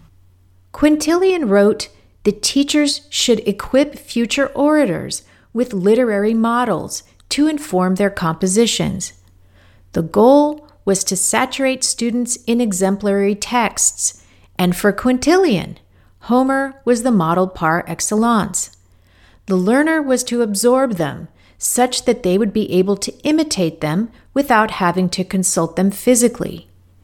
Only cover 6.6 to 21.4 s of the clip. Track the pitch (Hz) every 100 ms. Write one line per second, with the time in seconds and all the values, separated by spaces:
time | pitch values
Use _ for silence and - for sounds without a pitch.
6.6 | 240 160 - - - _ - - 302 302
7.6 | - 180 180 190 202 202 170 160 185 202
8.6 | 233 - - 190 - - _ _ _ _
9.6 | _ - - 170 160 202 240 285 294 302
10.6 | - _ 196 190 - 190 - 233 262 -
11.6 | 262 262 - - 233 240 240 - - 240
12.6 | 233 180 190 202 208 196 202 208 - 247
13.6 | 214 - - - - - _ _ _ -
14.6 | 180 180 208 190 254 254 285 370 349 196
15.6 | - - _ _ _ _ - 247 262 269
16.6 | 269 - 233 240 247 208 160 175 185 -
17.6 | 160 170 - 165 - 214 233 220 - -
18.6 | - - _ _ _ _ _ _ - 185
19.6 | 185 262 311 320 269 247 254 240 226 196
20.6 | 240 262 269 175 143 165 165 _